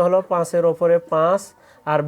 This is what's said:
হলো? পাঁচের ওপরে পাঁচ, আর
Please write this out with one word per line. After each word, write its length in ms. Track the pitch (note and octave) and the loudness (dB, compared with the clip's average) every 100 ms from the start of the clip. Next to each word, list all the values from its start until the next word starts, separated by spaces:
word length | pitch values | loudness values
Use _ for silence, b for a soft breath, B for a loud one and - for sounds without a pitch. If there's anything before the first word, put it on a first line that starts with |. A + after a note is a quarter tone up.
হলো? 140 | F3 F#3 F#3 | 0 0 0
পাঁচের 320 | F3 E3 E3+ E3+ | -4 -2 0 0
ওপরে 240 | E3 E3+ E3+ E3+ | 0 2 0 0
পাঁচ, 300 | D#3+ E3 G3 - _ b b - | 0 0 0 -4 _ b b -4
আর 80 | D3+ | -2